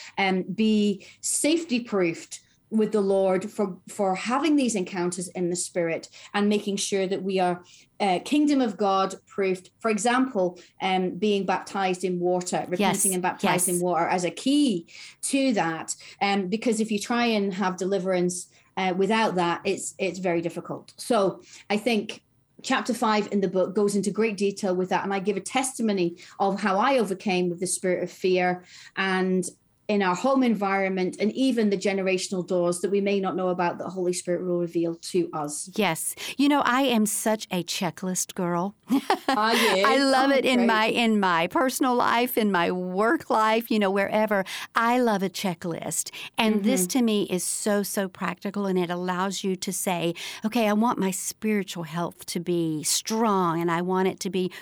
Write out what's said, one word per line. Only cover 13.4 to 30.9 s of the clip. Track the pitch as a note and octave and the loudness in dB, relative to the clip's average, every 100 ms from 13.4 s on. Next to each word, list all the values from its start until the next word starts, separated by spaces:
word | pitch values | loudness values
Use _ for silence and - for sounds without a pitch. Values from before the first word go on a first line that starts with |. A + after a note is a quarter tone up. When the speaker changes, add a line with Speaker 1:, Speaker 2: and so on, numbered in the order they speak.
| F#3+ F3+ F3+ | 0 2 0
Speaker 1:
in | F3+ | 0
Speaker 2:
yes. | |
Speaker 1:
water | F3+ E3 E3+ | 0 0 0
as | F3+ | 0
a | F3 | -2
key | E3+ C4 D4 C#4+ F3+ - - - - | -2 2 4 4 0 -6 -16 -20 -10
to | - C#4 C4+ | -2 2 2
that. | G3+ E3 D#3+ - - - - | 2 0 -2 -8 -12 -14 -4
Um, | G3+ G3+ F3+ | 0 0 0
because | G#3+ B3 A3 | -2 0 0
if | G#3+ | 0
you | G3+ | -2
try | - A#3+ A#3+ | -2 0 2
and | A3 G3+ | 2 0
have | F#3 F#3 F3+ | 0 -2 -2
deliverance, | F#3 G3 F#3 F3+ F3+ F3+ - _ _ - | -2 0 0 0 0 -2 -10 _ _ -4
uh, | F#3+ F3+ | -2 0
without | G3 A3 A3 F3+ | 2 4 4 2
that, | E3+ E3+ - | 0 0 -2
it's, | F#3+ - - | -4 -6 -6
it's | F#3+ F3+ | -6 -2
very | F#3 E3+ | -2 -2
difficult. | E3 E3+ - C3+ - - | -2 -6 -10 -12 -12 -10
So | - A3+ F3 E3 - - - | -2 2 2 -2 -12 -18 -4
I | G#3 | -2
think | B3 A3 - - _ _ _ - | 0 -2 -2 -10 _ _ _ -12
chapter | - C4 A3 | -4 -2 -2
five | A3+ A3 G#3+ G#3 | 0 2 2 0
in | G#3 | 0
the | F#3+ | 0
book | F#3 F3+ F#3+ | 0 0 2
goes | G3+ G3+ | 0 0
into | G3 | -2
great | F#3+ A3+ G3 | 0 0 0
detail | G3+ G3 G3 F3+ | -2 0 -2 0
with | F#3 | 0
that. | F3+ | -2
And | G3 | 0
I | G3 | -2
give | F#3+ F#3+ | -2 -4
a | |
testimony | F#3 C4 C4+ - A3+ G3 F3 F3 - - | -2 -2 -2 -2 0 0 0 -4 -12 -2
of | G3 G3+ | -2 0
how | G#3 F#3+ | 0 2
I | B3+ C4+ | 2 2
overcame | G3 F#3 G#3+ F3+ F3+ | 0 -2 0 0 0
with | E3+ | -2
the | F3+ | -4
spirit | - F#3 F3+ | -2 0 -2
of | F3+ | -4
fear | - F#3+ F3+ F3+ F3+ - - - - | -2 0 2 2 0 -8 -20 -10 -4
and | F#3+ F#3 F#3 F#3 F3 - _ _ - | 0 0 2 0 -2 -10 _ _ -2
in | G#3 | 0
our | F#3+ F3+ | 2 2
home | B3+ C4+ | 2 4
environment | B3 G3 G3 G3 F#3+ | 4 2 0 0 0